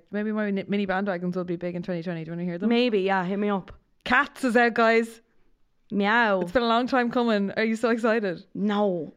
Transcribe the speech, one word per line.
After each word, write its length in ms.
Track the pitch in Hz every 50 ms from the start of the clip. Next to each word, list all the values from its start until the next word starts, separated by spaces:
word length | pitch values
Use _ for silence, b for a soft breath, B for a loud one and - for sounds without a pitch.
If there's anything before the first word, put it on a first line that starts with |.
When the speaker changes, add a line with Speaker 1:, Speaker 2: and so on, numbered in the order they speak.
| - _
Speaker 1:
maybe 220 | 190 208 208 220 214
my 180 | 214 208 202
ni-, 140 | 196 196 -
mini 180 | - 202 202 202
bandwagons 500 | 190 185 190 202 196 180 175 180 180 180
will 80 | 185 175
be 100 | 180 170
big 200 | 170 175 175 175
in 80 | 202 -
twenty 200 | 196 180 170 165
twenty. 220 | 185 170 160 160
Do 60 | 160
you 20 | 170
wanna 60 | 170 180
hear 140 | 180 170
them? 100 | 175 202 233
Speaker 2:
Maybe, 300 | 233 240 247 247 214 190
yeah. 220 | 185 190 196 190 175
Hit 160 | 180 202 196
me 100 | 208 208
up. 220 | 202 185 - - - - _ _ _ _ _
Speaker 1:
Cats 400 | - 247 269 285 - - - 262
is 140 | 247 208
out, 160 | 240 240 240 214
guys. 480 | 233 226 226 226 226 233 226 - - _ _ _ _ _ _ _ _ _ _ _ _ _ _
Speaker 2:
Meow. 500 | 202 202 196 208 220 240 233 214 196 185
Speaker 1:
It's 100 | 175 175
been 120 | - 254 240
a 40 |
long 200 | 226 226 233 254
time 240 | 233 277 254 240 233
coming. 400 | - 247 240 233 214 202 202 190
Are 120 | - - 220
you 120 | 220 226
so 140 | 220 254 226
excited? 540 | 240 226 226 226 220 233 208 185 165 175 - _ -
Speaker 2:
No. 580 | 175 196 214 202 208 208 202 180 170 - - -